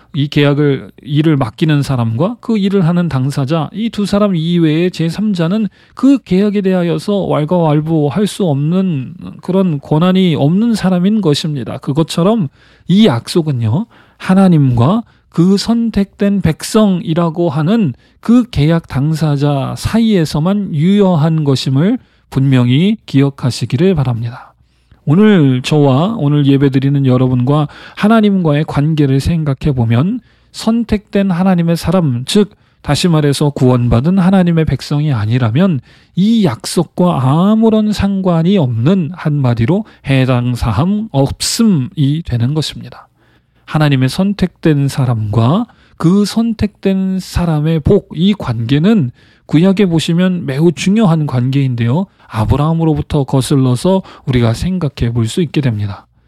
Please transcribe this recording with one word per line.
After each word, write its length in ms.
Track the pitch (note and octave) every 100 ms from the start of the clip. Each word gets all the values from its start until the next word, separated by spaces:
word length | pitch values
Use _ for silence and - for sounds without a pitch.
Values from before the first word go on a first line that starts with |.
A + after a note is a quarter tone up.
| _
이 140 | - C#3+
계약을, 640 | D3+ C#3+ C#3+ D3 C3 G2 -
일을 340 | - D3 D#3+ C#3+
맡기는 460 | A#2 - D#3+ D3
사람과 560 | C3+ C3 A2+ A2+ F#3 A#3+
그 160 | - A3
일을 300 | G3 G3 E3
하는 240 | F3 E3+
당사자, 580 | B2+ C3+ C#3+ C3 E3 C#3+
이 160 | F#3+ A3+
두 160 | G#3+ G3
사람 280 | G3+ G#3
이외에 540 | F3 D#3+ F3 D#3+ D#3 F3+
제삼 460 | F3 E3 D#3+ G#3+
자는 340 | F3+ E3 G#3+ G3+ - _
그 260 | - C4 C#4
계약에 420 | - F#3 G#3 G3+
대하여서 560 | F#3+ F#3 E3+ D#3 F3+ G3+
왈가왈부할 1080 | C#3+ C#3+ D3+ F3+ D#3+ D3+ D#3 E3 D3 C3 G#3
수 200 | - F#3
없는 680 | C#3 D3 F#3 F#3+ C#3+ B2 - - -
그런 380 | - F#3 F#3 C#3+
권한이 560 | - D3+ F3+ F#3 F#3 B2+
없는 380 | C#3 F#3 A#3
사람인 460 | G#3+ F#3 F3+ F#3 A3
것입니다. 560 | E3+ C#3+ D#3+ C#3+ A#2+ A2+
그것처럼 720 | - C#3 D#3 - F3 A#3 C#3+ - _ _ -
이 200 | F#3+ G#3+
약속은요, 800 | A#2 - F3+ D#3 B2+ A2+ C#3+ A#3 _ _ _
하나님과 840 | - F#3+ F#3+ D#3+ C3+ A#2 B2+ A#3 - _ _
그 300 | - F3+ G3
선택된 800 | - A#3 A#3 G3+ G3 - G3+ G3+
백성이라고 1120 | D#3+ D3+ - A3 G#3 F3+ - D#3+ E3+ D#3+ E3+
하는 420 | C#3+ D#3 A#3 E3+ - _ _
그 300 | - B3 A3+
계약 380 | C#3 D3 E3 -
당사자 840 | C3 D3 D#3 D#3 C#3+ C#3+ C#3 B2+ A#2+
사이에서만 960 | - A3+ A3+ G3 D3+ D#3 E3+ G#3 G3
유효한 720 | D3 F3 G3+ F#3+ E3+ E3 D#3+
것임을 540 | C#3+ C3 C#3+ C3+ F3+ B3 - _ _
분명히 640 | C3 C#3 C3 B2 C3+ F#3+ A3
기억하시기를 920 | - C#3 C#3 - B2+ - B2 B2 F#3
바랍니다. 600 | E3 B2+ A2+ A#2 B2 - _ _ _ _ _
오늘 560 | - E3+ G#3+ G3 C#3 B2+
저와 540 | - D3+ C#3 C3 F#3 A3+
오늘 280 | C#3+ D3 C#3
예배드리는 580 | C#3 C#3 C3+ C#3 C#3+
여러분과 640 | C3 B2+ B2+ B2+ B2 D3 D3 - - -
하나님과의 680 | G#3 A3+ G#3 G3 D#3+ C#3+ D#3
관계를 540 | C#3 D3 D3+ C#3+ C3+
생각해 540 | - E3+ D3 C3 D#3
보면 460 | C3 A#2 A#2 F3 A#3+ - _ _
선택된 800 | - - A#3 A3 G#3+ - G3+ G3
하나님의 460 | E3+ F#3+ F3 E3+ E3
사람, 480 | - F#3 D#3 A#2+
즉 320 | B2+ G#3 G#3 - _ _
다시 280 | - D3 F#3
말해서 420 | D#3 C#3+ C3+ D3
구원받은 680 | - B2+ B2 A#2+ A#2 D3+ F#3+
하나님의 460 | F3+ G3 F3 E3
백성이 480 | D#3 C#3+ - D3 D3+
아니라면 680 | A#2 G#2 B2+ A#2 B2 F#3+ C#3 - - _ -
이 280 | G#3 A3+ F3+
약속과 760 | A2+ - F#3+ D#3 - F3+ C#3+
아무런 720 | B2+ D#3 G3 A3 A3+ A3 G#3+
상관이 640 | G#3 G3 G3 F#3 E3 E3 G3+
없는, 540 | B2+ A2+ C3 G3 D3+
한마디로 720 | F3+ D#3 D3 B2+ A#2 A#2+ F#3+ - - -
해당 480 | C3+ B2+ B2 B2
사항 540 | A#2+ A#2+ F#2+ F3 G#3 A3
없음이 1080 | C3+ C#3 - - - A3+ E3 B2 - C#3 D#3
되는 300 | - A#2+ A#2+
것입니다. 540 | D#3 - A#2+ A#2+ - - _ _ _ _ _
하나님의 440 | - D3+ D3+ C3 C3
선택된 800 | - G3 G3+ - - E3 D3 C#3
사람과 800 | - B2 A2+ G#2 G#2+ A#2 F#3+ A#3+ _ _ _
그 260 | E3 G3
선택된 920 | G3+ A3+ A#3 G#3+ G#3 - G3 F#3+ F#3+ F#3+
사람의 640 | - F#3+ E3+ D3+ D#3 E3
복, 280 | - G3+ -
이 180 | C3 G3
관계는 800 | G#3 - A#2 A#2 C#3+ F#3 A3+ A#2+ - _ _
구약에 400 | - D3+ F#3+ G3
보시면 600 | F#3+ D#3+ - E3+ F#3 F3+ C#3
매우 260 | C3 E3+
중요한 540 | - F#3 G#3+ G3+ E3 C#3+
관계인데요. 800 | B2 B2+ C#3 C3+ A#2+ A#2 D3+ G3 _ -
아브라함으로부터 960 | A2+ A2 C3+ D3+ E3 D#3+ D3 - D3+
거슬러서 800 | C3 C3+ B2 C#3+ C3 B2 F3+ F#3+ - -
우리가 300 | - B2 A#2
생각해 580 | A2+ E3+ F#3 D3+ - A#2+
볼 140 | A#2 A2
수 160 | -
있게 180 | D#3+ D#3
됩니다. 460 | C3 G#2 G2+ G2 _ _